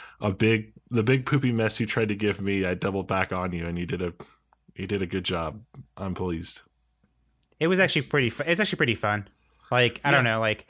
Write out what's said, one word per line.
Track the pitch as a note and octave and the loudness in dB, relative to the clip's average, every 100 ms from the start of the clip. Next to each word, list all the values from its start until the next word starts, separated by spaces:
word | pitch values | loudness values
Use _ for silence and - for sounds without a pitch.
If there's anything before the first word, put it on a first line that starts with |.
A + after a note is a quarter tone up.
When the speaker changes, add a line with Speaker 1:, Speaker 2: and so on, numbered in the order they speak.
| - - | -20 -4
Speaker 1:
a | G#2 | -4
big, | G2 A2 A2+ A2 - - | 2 4 2 0 -14 -4
the | A#2 | 0
big | A2 C3+ B2+ | 2 2 2
poopy | C#3 B2+ | 0 2
mess | A#2 A2 - | 2 0 0
you | A2 | -2
tried | - G#2+ | 0 -2
to | G2+ | 0
give | G#2 F#2+ | 0 0
me. | G2 G2 F#2 | 0 0 0
I | F2+ | 0
doubled | G#2 G2 F2+ | -2 -2 -2
back | F#2+ F#2 | 0 0
on | F#2 F2+ | -2 -4
you, | F2 E2+ | -4 -4
and | F2 | -4
you | F2 | -4
did | F2 | -4
a, | F2 - - _ _ _ _ - | -6 -8 -16 _ _ _ _ -10
you | F#2+ | -4
did | G2+ | -2
a | F2+ | -2
good | F#2+ F#2 | -4 -2
job. | F2 D#2+ G#2 - - - - | -2 -4 -8 -14 -20 -20 -10
I'm | G2 | -6
pleased. | F2+ F#2 E2 F2+ - - _ _ _ _ _ _ _ _ - | -4 -4 -4 -8 -14 -20 _ _ _ _ _ _ _ _ -2
Speaker 2:
It | E3 | 0
was | F#3 | 4
actually | F#3 D#3 | 2 2
Speaker 1:
It's | C3+ | 0
Speaker 2:
pretty | D3 A#2+ | 2 2
fu-, | - D3 | 0 0
it's | F3 | 0
actually | G#3 - | 0 0
pretty | C#3+ G#2 | 0 2
fun. | G#2+ G#2 G2+ _ _ _ - | 0 0 -4 _ _ _ -2
Like, | B2 A#2+ - | 2 2 2
I | C#3+ | 2
don't | C#3+ A#2+ | 4 4
Speaker 1:
Yeah. | |
Speaker 2:
know, | A2+ | 2
like, | A2 G#2+ - | 0 0 -6